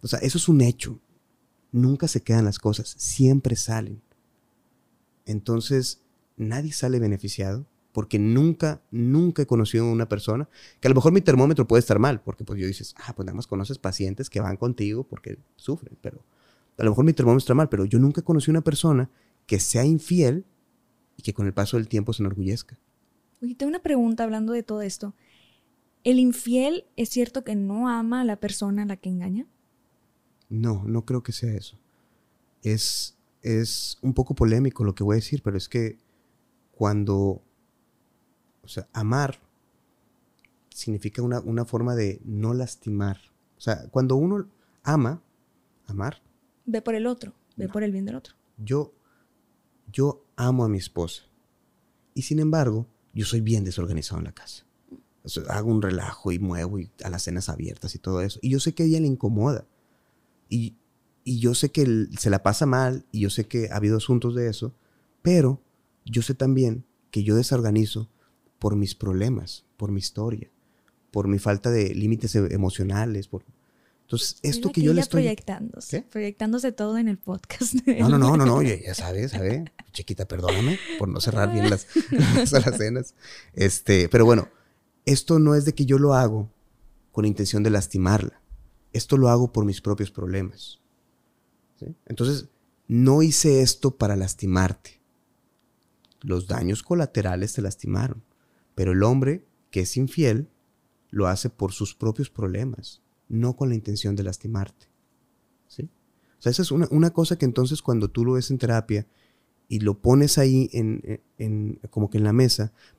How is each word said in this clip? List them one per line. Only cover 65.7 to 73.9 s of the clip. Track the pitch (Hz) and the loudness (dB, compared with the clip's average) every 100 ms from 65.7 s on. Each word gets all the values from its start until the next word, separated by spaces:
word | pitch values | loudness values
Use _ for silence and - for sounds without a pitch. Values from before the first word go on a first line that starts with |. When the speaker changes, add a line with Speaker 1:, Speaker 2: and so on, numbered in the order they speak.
| _ _ _ - | _ _ _ -6
Speaker 1:
yo | 117 | -4
sé | 113 | -2
también | 131 135 131 127 113 - _ _ | -2 2 2 2 0 -8 _ _
que | - | -4
yo | 104 | 2
desorganizo | 107 127 127 113 107 107 107 110 _ _ _ _ _ | 2 2 0 2 2 2 -2 -10 _ _ _ _ _
por | 107 104 | -2 0
mis | 98 | -2
problemas, | - 101 92 107 127 90 - _ _ | -4 -4 -2 0 -2 -6 -16 _ _
por | 101 | -6
mi | 101 | -6
historia, | 98 - 110 107 107 _ _ _ _ _ _ | -6 -6 -6 -6 -12 _ _ _ _ _ _
por | 104 101 | -4 0
mi | 98 | 0
falta | 104 101 120 | 0 0 2
de | 120 98 | 0 0
límites | - 107 113 113 | 0 -2 -2 0
e-, | 110 98 | 0 0
emocionales. | 95 95 - 95 98 113 107 98 | 0 -2 -2 -2 -2 -2 -4 -8
Por, | 98 - _ _ _ _ | -12 -14 _ _ _ _